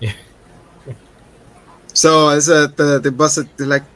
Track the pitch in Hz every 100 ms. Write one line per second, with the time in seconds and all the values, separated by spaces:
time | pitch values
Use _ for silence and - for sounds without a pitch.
0 | 110 - - _ _ - - - - 117
1 | _ _ - _ - - - - - -
2 | 160 160 151 147 143 156 147 147 147 139
3 | 139 127 151 156 123 - 139 143 143